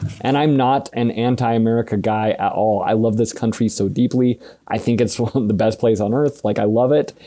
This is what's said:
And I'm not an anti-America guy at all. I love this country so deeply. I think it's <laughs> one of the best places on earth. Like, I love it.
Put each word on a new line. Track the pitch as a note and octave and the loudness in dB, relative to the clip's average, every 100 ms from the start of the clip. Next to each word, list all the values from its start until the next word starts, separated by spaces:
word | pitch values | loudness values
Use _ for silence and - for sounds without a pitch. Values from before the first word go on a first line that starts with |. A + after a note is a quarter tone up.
| - - | -10 -6
And | B2+ D3+ | -2 0
I'm | D3+ | 2
not | C3+ B2+ C#3 - | 2 2 0 -2
an | A#2+ A#2+ | -2 -2
anti-America | - B2 B2 A#2 A2+ A2+ A#2 A2+ G#2 | 0 0 0 0 2 2 0 0 -2
guy | A2 A2 A2 | 0 0 0
at | - G2+ | 0 -2
all. | - A2 G2+ | 0 0 0
I | - | 0
love | A2 A2+ A2 | 2 2 2
this | A2 | 0
country | - A#2 - A2 | -2 -4 0 0
so | - G2 | 0 -2
deeply. | - B2 B2+ B2 A#2+ - - - | 0 0 2 0 0 -8 -20 -8
I | A2 | -4
think | A#2+ A#2 | -2 0
it's | A2 - | 0 0
<laughs> | |
one | A2+ | -2
of | C3+ G#2+ | -2 0
the | |
best | G2+ A2 A2 | 0 0 0
places | A#2 G#2 | 0 0
on | G2+ | 0
earth. | C3 C#3+ - | 0 0 -2
Like, | G#2+ G#2 | -4 0
I | |
love | G#2+ A2+ B2+ | 0 2 2
it. | D3+ - - | 2 0 -8